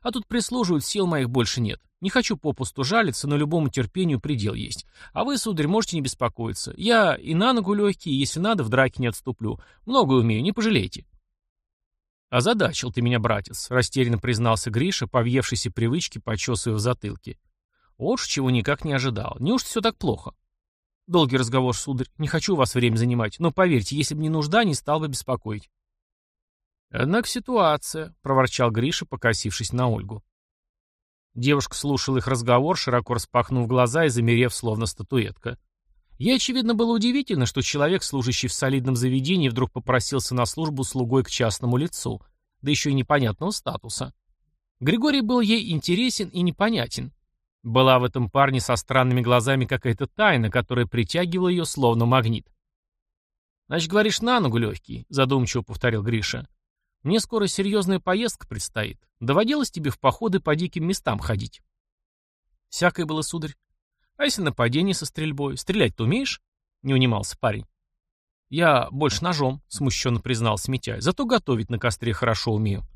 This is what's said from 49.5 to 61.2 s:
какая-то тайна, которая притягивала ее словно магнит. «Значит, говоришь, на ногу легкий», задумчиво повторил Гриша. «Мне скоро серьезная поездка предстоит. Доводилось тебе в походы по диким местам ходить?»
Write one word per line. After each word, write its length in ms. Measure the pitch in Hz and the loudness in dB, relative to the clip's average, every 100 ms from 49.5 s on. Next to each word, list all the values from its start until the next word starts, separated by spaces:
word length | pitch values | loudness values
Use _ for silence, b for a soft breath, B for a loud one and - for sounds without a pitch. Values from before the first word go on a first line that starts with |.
| 135 | 0
какая-то 420 | 123 131 123 110 | 0 -2 -2 -2
тайна, 460 | 139 - 214 143 110 | -4 2 2 4 2
которая 340 | 123 - 123 | 0 0 -2
притягивала 600 | 120 120 113 170 175 180 180 | 0 0 0 0 0 0 0
ее 160 | 175 | 0
словно 420 | 160 - 123 117 | -2 2 2 4
магнит. 400 | 117 131 113 110 - _ _ _ _ _ _ _ _ _ _ _ _ | 4 4 2 -4 -8 _ _ _ _ _ _ _ _ _ _ _ _
«Значит, 220 | 165 160 | -6 0
говоришь, 320 | 202 214 - | 2 2 0
на 200 | 233 247 | 0 2
ногу 160 | 147 113 | 2 2
легкий», 480 | 110 90 - 117 - | 0 -4 -12 -14 -6
задумчиво 540 | 135 131 135 120 123 | 0 2 2 0 -2
повторил 420 | 101 107 127 110 | -6 -2 -2 0
Гриша. 420 | 107 113 101 120 139 _ _ _ _ _ | -2 -2 -4 -6 -10 _ _ _ _ _
«Мне 180 | 139 214 | -2 0
скоро 260 | - 226 196 | 0 -2 0
серьезная 520 | - 196 208 180 190 | 0 0 0 2 0
поездка 480 | - 190 233 - - | 0 -2 -2 -6 -12
предстоит. 520 | 107 - - 107 110 _ _ | -10 -8 -6 -6 -8 _ _
Доводилось 500 | 117 147 220 302 247 | 2 2 4 0 -2
тебе 200 | 175 147 | -4 -6
в 80 | - | 0
походы 420 | - - 226 185 | 0 2 0 0
по 160 | - 151 | 0 0
диким 280 | 175 175 | 0 -2
местам 340 | 165 196 - | -2 -2 -2
ходить?» 420 | 104 | -2